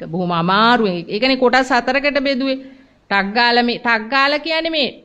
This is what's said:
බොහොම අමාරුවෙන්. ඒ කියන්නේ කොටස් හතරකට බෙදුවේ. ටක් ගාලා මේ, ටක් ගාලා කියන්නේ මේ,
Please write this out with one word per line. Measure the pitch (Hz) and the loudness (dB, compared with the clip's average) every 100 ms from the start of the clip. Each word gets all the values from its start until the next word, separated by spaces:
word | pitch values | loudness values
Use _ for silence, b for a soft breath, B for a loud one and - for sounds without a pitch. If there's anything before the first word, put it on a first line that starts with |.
| 170 | -8
බොහොම | 165 175 | -6 -2
අමාරුවෙන්. | 170 170 196 226 247 208 175 | -2 2 4 4 4 2 -2
ඒ | 170 208 | -6 -2
කියන්නේ | 262 262 | 0 2
කොටස් | 247 254 262 | 2 2 2
හතරකට | 247 240 269 285 277 | 0 0 -2 0 0
බෙදුවේ. | 269 262 269 262 B B B B - | -2 -2 -2 -4 B B B B -4
ටක් | 196 196 | -2 0
ගාලා | 226 240 240 | 0 2 2
මේ, | 240 233 | 0 -2
ටක් | 240 226 220 | -2 -2 0
ගාලා | 269 277 294 | 0 2 0
කියන්නේ | 311 320 330 | -2 -4 -2
මේ, | 320 233 - | -2 -4 -6